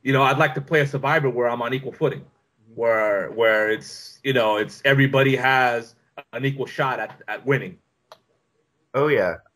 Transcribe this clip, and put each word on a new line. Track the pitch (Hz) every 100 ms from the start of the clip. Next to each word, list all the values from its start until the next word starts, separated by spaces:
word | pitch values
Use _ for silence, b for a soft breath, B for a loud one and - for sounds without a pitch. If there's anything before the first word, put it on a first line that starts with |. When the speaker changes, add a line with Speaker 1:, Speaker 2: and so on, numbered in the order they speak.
Speaker 1:
you | 135
know, | 135
I'd | 135 139
like | 151
to | 151
play | 139 160
a | 139
Survivor | 143 139 156 139
where | 120 120
I'm | 120
on | 117
equal | 131 123
footing, | - 151 -
Speaker 2:
Mm-hmm. | - _ _ _ 110 113
Speaker 1:
where, | 117 110 107 101 82
where | 110 113 107 107
it's, | 107 - - - -
you | 135
know, | 127 110 107
it's | 110 -
everybody | 139 139 135 135 135 127
has | 131 131 123 117 117 _ _ - -
an | 120
equal | 135 139 123
shot | - 135 113
at, | 113 - -
at | -
winning. | 131 139 92 87 _ _ _ - _ _ _ _ _ _ _
Speaker 2:
Oh, | 135 151
yeah. | 127 92 80 _